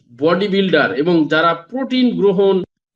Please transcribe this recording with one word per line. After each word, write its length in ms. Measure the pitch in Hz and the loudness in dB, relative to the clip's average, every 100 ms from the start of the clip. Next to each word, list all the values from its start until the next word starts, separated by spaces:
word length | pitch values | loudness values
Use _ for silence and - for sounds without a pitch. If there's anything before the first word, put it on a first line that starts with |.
| _ 120 | _ -4
বডি 300 | 156 180 208 | -2 0 -2
বিল্ডার 460 | 196 190 160 127 | 0 2 2 0
এবং 340 | 147 165 170 147 | -2 0 0 0
যারা 260 | 156 170 | 0 0
প্রোটিন 640 | 165 - 254 262 254 247 175 | -2 -6 -8 -4 0 0 2
গ্রহণ 460 | 202 185 196 190 170 _ _ | 0 2 2 0 -4 _ _